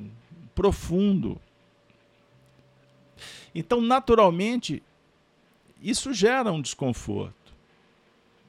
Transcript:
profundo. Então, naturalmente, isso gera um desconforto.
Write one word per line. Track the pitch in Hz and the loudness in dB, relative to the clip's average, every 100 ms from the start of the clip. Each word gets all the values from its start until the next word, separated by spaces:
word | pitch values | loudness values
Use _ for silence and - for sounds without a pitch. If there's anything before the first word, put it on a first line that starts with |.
| 107 - - - - | -4 -18 -20 -20 -14
profundo. | - 196 - - 175 202 190 110 98 - _ _ _ _ _ _ _ _ _ _ _ _ _ _ _ _ - - - - | -2 0 0 -2 0 2 0 -2 -8 -14 _ _ _ _ _ _ _ _ _ _ _ _ _ _ _ _ -20 -20 -20 -12
Então, | 165 156 240 | -10 -2 0
naturalmente, | 233 269 - 226 196 170 208 247 - 143 - _ _ _ _ _ _ _ _ _ | 2 2 4 6 6 4 0 -2 -4 -8 -10 _ _ _ _ _ _ _ _ _
isso | 190 - 262 | -6 -4 -4
gera | 233 208 269 226 | 0 2 2 0
um | 160 | -2
desconforto. | 127 - 135 117 - 101 95 - _ - _ _ _ _ _ _ _ _ | -6 -4 -4 -4 -6 -6 -8 -12 _ -20 _ _ _ _ _ _ _ _